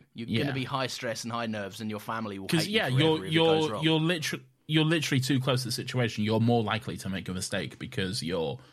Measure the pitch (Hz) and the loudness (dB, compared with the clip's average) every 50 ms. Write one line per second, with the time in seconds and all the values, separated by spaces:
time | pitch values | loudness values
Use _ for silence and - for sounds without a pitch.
0 | - _ _ - 117 - 98 113 - 143 131 135 127 - 135 135 131 123 - - | -20 _ _ -10 -6 -2 0 0 0 0 0 -2 -4 -2 -2 -2 -2 -2 -4 -6
1 | - 120 110 113 - 117 113 117 117 113 110 107 101 98 95 104 113 110 107 104 | -4 -6 -6 -4 -6 -6 -4 -4 -4 -2 -4 -4 -4 -6 -8 -8 -6 -6 -6 -6
2 | - - 113 113 113 107 101 98 95 92 165 165 160 180 208 220 202 143 127 135 | -6 -6 -6 -4 -4 -6 -6 -8 -4 0 0 0 0 2 0 0 0 2 2 4
3 | 151 160 156 156 190 190 160 160 165 165 160 160 156 151 - - 156 160 160 160 | 4 4 4 2 0 0 2 4 6 6 6 4 4 2 0 0 2 4 4 4
4 | 156 160 180 165 156 - - 143 - - _ _ _ - 151 156 156 156 165 165 | 4 2 0 0 -2 -4 -6 -6 -10 -14 _ _ _ 0 2 4 4 4 4 2
5 | 139 - 151 135 131 - 147 131 127 143 131 123 131 107 117 - 107 - - 127 | 2 2 2 2 2 4 2 2 2 2 2 0 0 -2 -4 -4 -6 -4 -2 0
6 | 120 110 - - 104 104 113 113 113 117 120 117 110 104 107 110 - - 92 95 | 0 0 0 0 0 2 4 4 4 4 4 4 2 2 0 -2 -2 -6 -8 -8
7 | - 95 95 95 95 - 90 92 - - - 98 85 67 - - - - - - | -6 -6 -6 -6 -6 -6 -6 -6 -6 -4 -4 -4 -4 -6 -8 -10 -12 -8 -4 -4
8 | 95 92 92 127 131 80 90 87 80 73 71 127 - - | -4 -2 -4 -4 -4 -2 -2 -2 -2 -2 -4 -6 -10 -18